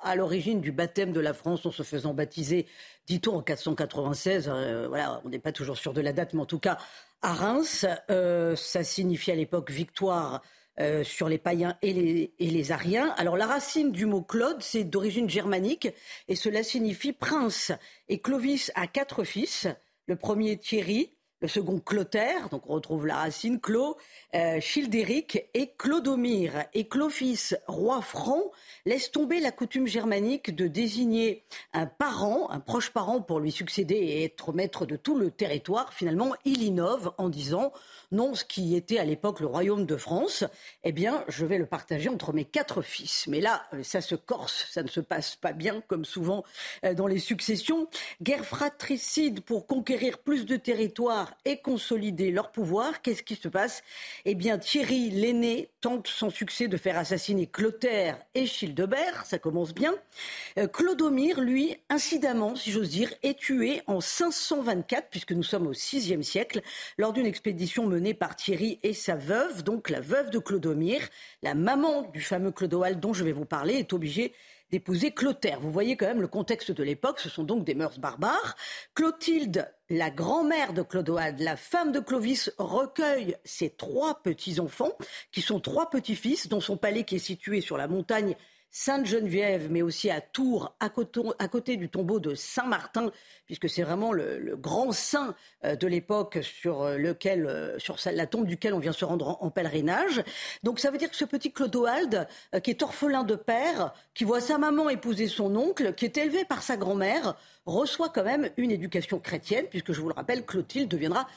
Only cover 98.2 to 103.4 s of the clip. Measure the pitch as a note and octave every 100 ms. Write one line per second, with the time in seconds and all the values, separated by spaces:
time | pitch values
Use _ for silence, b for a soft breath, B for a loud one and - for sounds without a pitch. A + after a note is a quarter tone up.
98.2 | E3 A3 G#3 F3 A3 F3+ D3+ D3+ F3+ E3+
99.2 | C#3 E3+ F3 - E3 D#3 D3+ G3+ F#4 B3+
100.2 | B B B B A3+ A#3 C#4 C#4 D#4+ -
101.2 | C#4 C#4 C4+ - B3+ B3 A#3 C4+ D#4+ G#3
102.2 | D3+ B B F#3 B3 A#3 D#4 - C#4+ C4+
103.2 | A3 G#3+